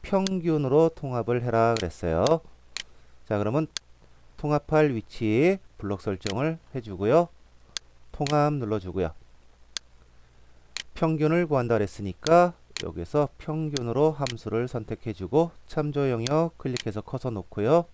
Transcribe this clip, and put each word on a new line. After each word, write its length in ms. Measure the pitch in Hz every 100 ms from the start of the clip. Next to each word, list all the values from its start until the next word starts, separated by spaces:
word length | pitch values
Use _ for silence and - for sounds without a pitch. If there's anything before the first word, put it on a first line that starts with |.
평균으로 880 | - 196 190 190 165 156 139 143 165
통합을 480 | - 139 123 110 120
해라 320 | 120 113 117 117
그랬어요. 460 | 87 - 87 82 113 160 - - - - - - - - -
자, 100 | 104
그러면 280 | 104 135 156 - _ - - - - -
통합할 580 | 147 147 - 156 151
위치 640 | 117 - - 110 110 165 196 - -
블록 220 | 101 101
설정을 580 | 107 95 - 101 151 165 -
해주고요. 540 | 131 110 90 101 151 175 - - - - - - - -
통합 420 | - 147 147 147
눌러주고요. 580 | 147 110 107 92 87 82 - - - - - - - - - - - - - - - - - -
평균을 520 | - 165 160 151 165 170
구한다 280 | 139 120
그랬으니까 800 | 113 101 - 101 90 - 170 175 - - -
여기서 460 | - 80 85 147 143 -
평균으로 760 | - 156 156 143 117 120 156
함수를 560 | 143 135 117 107 110 123
선택해주고 840 | 123 110 113 117 104 92 147 170 - -
참조 440 | - 151 143 139
영역 460 | 117 117 156 165 -
클릭해서 420 | 135 123 113 104
커서 280 | - 131 127
놓고요. 560 | 107 - - 107 165 170